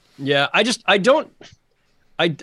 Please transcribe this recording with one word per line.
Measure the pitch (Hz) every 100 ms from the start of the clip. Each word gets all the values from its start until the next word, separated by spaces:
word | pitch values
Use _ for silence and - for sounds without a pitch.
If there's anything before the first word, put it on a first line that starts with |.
| _ -
Yeah, | 139 139 143
I | 180
just, | 220 226 -
I | 202
don't, | 190 302 - - - - _ _ _ _ _ -
I, | 170 139